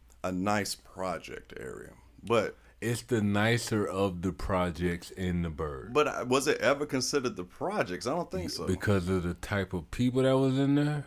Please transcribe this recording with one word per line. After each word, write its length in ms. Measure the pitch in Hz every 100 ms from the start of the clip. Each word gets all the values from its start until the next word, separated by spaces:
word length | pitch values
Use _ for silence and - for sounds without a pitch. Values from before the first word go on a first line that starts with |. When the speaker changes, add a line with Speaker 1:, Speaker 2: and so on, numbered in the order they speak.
| - -
Speaker 1:
a 80 | 92
nice 420 | 92 101 104 98 -
project 760 | - - 95 82 - - - -
area, 360 | 64 - - - - -
but 340 | 95 113 92 - - -
Speaker 2:
It's 220 | 113 117
the 180 | - 117
nicer 640 | 101 101 110 117 - 110 90
of 340 | 95 101 87
the 120 | 92
projects 760 | 82 - 92 90 82 90 85 -
in 300 | - 92 87
the 60 | 85
Burgh. 440 | 76 78 67 78
Speaker 1:
But 140 | 135 143
I, 140 | -
was 240 | 123 135 151
it 120 | -
ever 260 | 117 139 147
considered 520 | 135 123 147 123 90
the 80 | 90
projects? 600 | - 160 202 113 87 120
I 40 |
don't 160 | 170 165
think 200 | 92 90
so. 180 | - 85
Speaker 2:
Because 400 | 92 - 98 87
of 160 | 92
the 120 | 87 85
type 380 | - 101 95
of 160 | 87 78
people 320 | - 123 127
that 140 | 131 135
was 220 | 135 135
in 160 | 139 143
there? 300 | 147 147